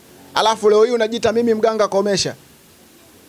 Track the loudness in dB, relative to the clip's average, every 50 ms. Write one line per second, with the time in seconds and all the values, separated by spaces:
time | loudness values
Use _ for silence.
0 | -20 -20 -20 -20 -14 -6 -2 0 0 0 0 0 2 2 4 4 4 2 2 0
1 | -2 -2 -4 -2 -2 -2 0 0 0 0 0 0 0 0 0 0 -2 0 0 -2
2 | -2 -2 -2 -2 -4 -6 -8 -12 -18 -20 -20 _ _ _ _ _ -20 _ _ -20
3 | -20 -20 -20 -20 -20